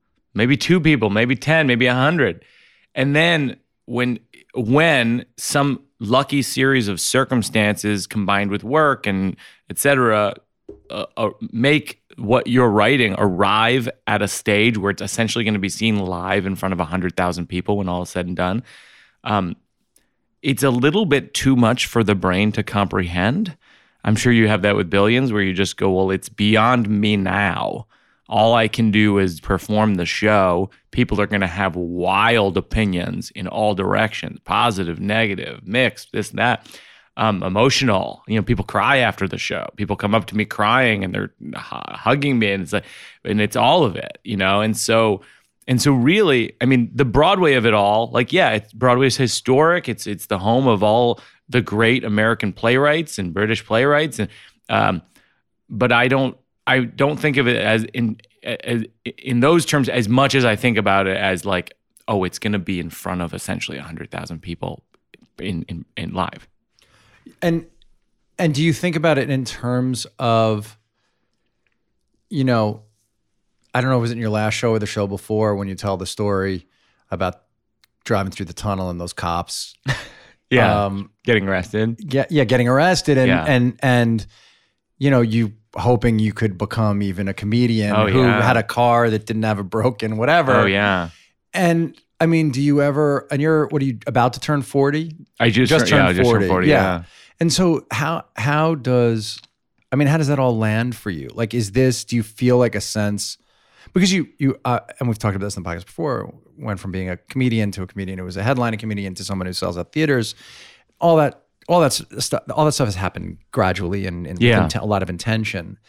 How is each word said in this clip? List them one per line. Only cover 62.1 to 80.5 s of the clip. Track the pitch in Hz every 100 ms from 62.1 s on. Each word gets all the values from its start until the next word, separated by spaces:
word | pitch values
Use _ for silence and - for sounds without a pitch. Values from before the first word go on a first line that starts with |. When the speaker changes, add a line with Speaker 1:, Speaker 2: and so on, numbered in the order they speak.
| 104
Speaker 1:
it's | 92 -
gonna | 107 104
be | 87 92
in | 82
front | - 90 90
of | 85
essentially | 92 - 92 - 69
a |
hundred | 82 82 -
thousand | - - 82
people | 87 85 87 - _ _ _ _ _ -
in, | 92 85 -
in, | 85 - -
in | -
live." | 92 90 - - _ _ _ _ _ _ _ - -
Speaker 2:
And, | 175 165 - _ _ _ _ _ _ -
and | 175
do | 139
you | 165
think | 151 180 160
about | 165 139
it | 135
in | 135
terms | 123 - 120 123 127 123 - -
of, | 123 113 113 107 104 - _ _ _ _ _ _ _ _ _ _ _ _ _ _ _
you | 165
know, | 131 120 107 107 _ _ _ _ _ _ _ _ _
I | 123
don't | 127
know | 127
if |
it |
was | 117
in | 120
your | 110
last | 107 107
show | - 120
or | 110
the | 104
show | - 101
before | 101 - 107 107 101
when | 98
you |
tell | 92 104 95
the | 95
story | - 104 98 98 92 - _ _ _ _
about | - 90 - _ _ _ _ _ _
driving | - 104 95
through | - 90
the |
tunnel | - 107 95 92
and | 87
those | 87
cops. | - 87 85 85 - - - -
Speaker 1:
<laughs> | 131 - - - _ _